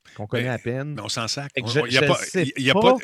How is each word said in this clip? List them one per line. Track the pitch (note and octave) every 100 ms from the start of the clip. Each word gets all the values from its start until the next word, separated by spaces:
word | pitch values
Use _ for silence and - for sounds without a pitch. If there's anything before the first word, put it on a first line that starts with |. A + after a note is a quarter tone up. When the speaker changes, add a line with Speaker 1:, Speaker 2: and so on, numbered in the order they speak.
| _ -
Speaker 1:
qu'on | G#2
connaît | B2
Speaker 2:
Mais, | B2+
Speaker 1:
à | A#2
peine. | A#2 B2+ C#3+ C#3+
Speaker 2:
mais |
on | G#2
s'en | A#2+ A2+
sac. | - C#3+ -
Speaker 1:
Fait |
que | A2
Speaker 2:
On, |
Speaker 1:
je, | B2+
Speaker 2:
on, | B2
y | B2+
a |
Speaker 1:
je | D3
Speaker 2:
pas, | -
Speaker 1:
sais | - F#3 E3 C#3
Speaker 2:
y, |
y | C3
a |
Speaker 1:
pas. | F#3
Speaker 2:
pas, | A#3+ B3+